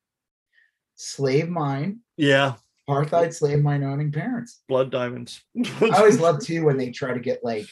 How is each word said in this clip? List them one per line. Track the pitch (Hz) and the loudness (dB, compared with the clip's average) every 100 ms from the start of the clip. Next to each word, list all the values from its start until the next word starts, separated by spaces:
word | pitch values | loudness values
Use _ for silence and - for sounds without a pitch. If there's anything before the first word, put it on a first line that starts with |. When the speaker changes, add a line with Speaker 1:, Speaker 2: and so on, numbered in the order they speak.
| _ _ _ _ _ _ _ _ _ | _ _ _ _ _ _ _ _ _
Speaker 1:
Slave | - - - 139 135 170 | -20 -16 -4 0 0 0
mine. | 170 143 139 170 226 _ - | -2 -4 -2 -4 -8 _ -2
Speaker 2:
Yeah. | 143 135 139 123 _ _ - | 4 4 2 -2 _ _ -4
Speaker 1:
Apartheid | 139 147 170 165 | -2 0 0 0
slave | 165 147 147 | 0 -2 2
mine | 143 143 | 0 0
owning | 139 143 151 | -2 -4 -4
parents. | 147 202 240 233 - - | -4 -6 -6 -8 -16 -2
Speaker 2:
Blood | 131 131 | 0 0
diamonds. | 123 123 123 120 - _ | -2 -6 -8 -14 -18 _
<laughs> | 226 240 - | -6 -6 0
Speaker 1:
I | 220 | 2
always | 190 214 143 | 6 6 6
love, | 165 151 | 4 2
too, | - 165 | -2 0
when | 156 135 | 2 2
they | 123 | -2
try | 117 135 | -6 -6
to | 120 | -4
get, | 120 123 | -4 -4
like, | 120 110 101 | -4 -6 -8